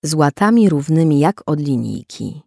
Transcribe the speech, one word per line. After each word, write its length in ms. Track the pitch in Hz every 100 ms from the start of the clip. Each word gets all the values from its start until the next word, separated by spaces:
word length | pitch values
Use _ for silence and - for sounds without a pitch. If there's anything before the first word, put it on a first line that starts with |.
z 120 | 156
łatami 540 | 156 143 - 202 233 208
równymi 500 | 151 147 160 160 143
jak 240 | 156 202 -
od 140 | 151
linijki. 800 | 143 127 113 104 - - 113 127